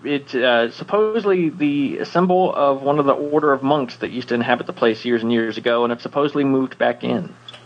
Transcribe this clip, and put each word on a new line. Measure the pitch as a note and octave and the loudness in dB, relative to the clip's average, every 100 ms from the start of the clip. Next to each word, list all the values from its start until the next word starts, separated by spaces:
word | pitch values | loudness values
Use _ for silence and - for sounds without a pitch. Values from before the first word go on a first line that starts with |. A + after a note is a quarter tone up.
it, | C#3+ C#3+ C#3 B2+ | -4 -4 -2 0
uh, | B2+ A#2+ A#2 | 4 4 2
supposedly | - - G3+ G#3+ A3 G3+ F#3 D#3+ | -4 -2 0 0 0 2 2 0
the | F3+ D3 C#3+ C3 - - | 0 0 0 -2 -4 -2
symbol | E3+ F#3 F#3 F3+ | 0 2 2 2
of | - C#3+ C3+ | 2 2 2
one | C#3 D3+ | 0 2
of | C#3 | 2
the | |
order | C3 D3 D3+ D3+ | 0 0 0 2
of | C3 | 2
monks | C3+ D3 B2 - | 2 0 -2 -6
that | A2 | -8
used | B2 - | -6 -2
to | |
inhabit | A#2+ A#2+ B2 - | -2 0 -2 -2
the | |
place | F#2 A#2+ A2 | 0 0 2
years | B2 A2+ | 0 0
and | A2+ | 2
years | A#2 A2+ G#2+ | 0 0 -2
ago | A#2+ A#2 | 0 0
and | A#2+ | 0
have | A#2 | -2
supposedly | B2 C#3+ C#3+ C#3+ | -4 -2 0 0
moved | C#3 C3 B2+ - | 0 0 -2 -2
back | B2 B2 | -2 0
in. | A#2+ A#2+ - - - - | -4 -4 -6 -14 -20 -20